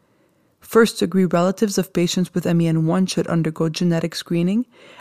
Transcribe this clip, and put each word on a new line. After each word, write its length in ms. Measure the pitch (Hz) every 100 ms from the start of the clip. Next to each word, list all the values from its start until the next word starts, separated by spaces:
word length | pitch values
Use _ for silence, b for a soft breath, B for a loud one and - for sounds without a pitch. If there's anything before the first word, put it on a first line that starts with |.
| _ _ _ _ _ _
First-degree 640 | - 220 226 - 190 185 180
relatives 520 | 170 180 190 214 196
of 140 | 180
patients 420 | - 175 - 180
with 120 | 180 170
M 160 | 170
E 60 | 165
N 180 | 160 160
one 200 | 180 185
should 220 | - -
undergo 400 | 170 156 160 165
genetic 480 | 156 175 165 165 -
screening, 500 | - 170 175 214 247 B B B